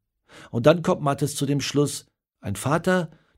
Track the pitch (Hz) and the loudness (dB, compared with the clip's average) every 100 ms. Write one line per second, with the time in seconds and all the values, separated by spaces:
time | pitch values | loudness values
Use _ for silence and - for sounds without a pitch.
0 | _ _ _ - - 120 147 170 165 180 | _ _ _ -20 -8 2 4 4 2 0
1 | 143 139 143 - 139 143 - 139 143 - | -2 -2 -4 -2 -2 -2 0 0 0 -2
2 | - _ _ _ 101 98 131 165 185 185 | -14 _ _ _ -10 -6 -2 0 2 0
3 | 160 - _ | -2 -10 _